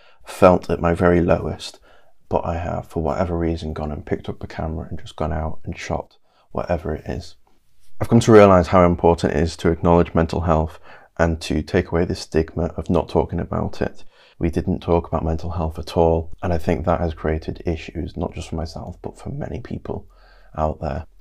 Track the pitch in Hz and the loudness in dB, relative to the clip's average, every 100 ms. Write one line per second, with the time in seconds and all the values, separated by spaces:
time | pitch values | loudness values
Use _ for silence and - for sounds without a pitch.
0 | - - - - 92 90 - 85 85 85 | -20 -20 -18 6 8 8 2 -2 0 2
1 | 87 87 85 87 - - - - - - | 4 4 4 0 -2 -8 -12 -18 -20 -20
2 | - - - - - 82 85 85 - 85 | -20 -20 -4 -4 -2 -4 -4 -6 -8 -6
3 | 80 67 90 85 82 82 78 76 76 73 | -2 -2 -2 -2 -2 -4 -6 -8 -8 -8
4 | - - - - - - 80 80 - 76 | -6 -6 -6 -10 -10 -8 -8 -8 -8 -10
5 | - - 78 80 80 - - - - 82 | -10 -6 -4 -4 -4 -6 -6 -10 -6 -8
6 | - _ _ _ _ - - 85 80 80 | -8 _ _ _ _ -8 -4 -4 -4 -6
7 | - - - - _ _ _ - - - | -6 -8 -10 -18 _ _ _ -18 -10 -6
8 | - 117 117 107 101 92 85 95 87 87 | 4 6 10 10 10 8 6 6 6 6
9 | 85 85 - 71 87 - 87 82 87 85 | 4 4 2 0 -2 0 0 2 4 4
10 | 85 85 80 80 82 78 78 - - - | 4 0 0 0 2 2 0 -6 -20 -20
11 | _ - 85 80 - 78 73 95 87 85 | _ 0 0 0 -2 -4 0 0 0 0
12 | 85 82 - 78 80 - 85 - - 85 | -2 -4 -2 -2 -2 -2 -4 -4 -2 0
13 | - 85 - 87 - 85 - - - - | 0 0 0 -4 -6 -4 -4 -4 -6 -6
14 | - - _ - 85 92 - 82 - 85 | -14 -18 _ -4 -2 -2 -2 -4 0 0
15 | - 78 80 82 85 85 80 - - 90 | 0 -4 -2 -4 -4 -4 -6 -6 -4 2
16 | 82 82 80 - 92 85 - 85 85 85 | 2 2 -2 -6 -4 -2 0 0 0 -2
17 | 85 78 78 78 - - - 80 - 82 | -2 -4 -4 -4 -6 -8 -6 -6 -8 -10
18 | 78 80 87 - 87 82 78 82 85 - | -8 -6 -8 -8 -10 -8 -8 -10 -14 -14
19 | - - - 143 - - - - - - | -14 -14 -12 -10 -8 -10 -10 -10 -10 -12
20 | - _ _ - - 78 78 76 73 69 | -14 _ _ -20 -12 -4 -4 -2 -6 -6
21 | - - | -10 -12